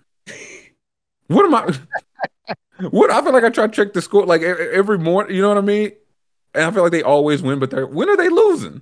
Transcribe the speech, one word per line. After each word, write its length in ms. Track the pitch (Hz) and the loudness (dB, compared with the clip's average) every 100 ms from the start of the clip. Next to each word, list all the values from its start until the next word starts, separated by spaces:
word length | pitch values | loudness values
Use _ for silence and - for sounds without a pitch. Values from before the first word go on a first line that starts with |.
| _ _ - - - - _ _ _ _ _ _ - | _ _ -20 -20 -20 -20 _ _ _ _ _ _ -2
What 180 | 214 381 | 2 4
am 100 | 262 | 2
I? 220 | 185 135 | 0 -6
<laughs> 40 | - - - - - _ - - _ - 185 | -10 -14 -14 -12 -12 _ -16 -16 _ -12 -4
What? 200 | 220 427 | 2 2
I 100 | 226 | 2
feel 120 | 311 | 2
like 100 | 254 | 2
I 60 | 233 | 2
try 180 | 233 214 | 0 -2
to 60 | |
check 180 | - 202 | 0 -2
the 100 | 180 | -4
score, 240 | - 202 180 | 0 0 2
like, 140 | 165 | 2
e-, 40 | 170 | 0
e-, 240 | 165 170 | -4 -2
every 260 | 185 202 196 | -2 0 0
morning. 380 | 165 185 208 190 | 0 0 0 0
You 60 | |
know 80 | 202 | 0
what 80 | 208 | 2
I 40 | |
mean? 300 | 202 208 208 - _ _ _ _ _ | 0 -2 -4 -8 _ _ _ _ _
And 100 | 147 | -2
I 80 | 165 | 0
feel 100 | 208 | 0
like 120 | 170 | 0
they 100 | 165 | 0
always 380 | 131 147 147 143 | 2 2 2 0
win, 160 | 131 139 | -2 -2
but 120 | 131 | -4
they're, 140 | 131 135 | -4 -6
when 220 | 151 359 | -4 0
are 60 | 403 | 2
they 140 | 349 | 2
losing? 520 | 339 427 311 78 131 | 2 2 2 -6 -14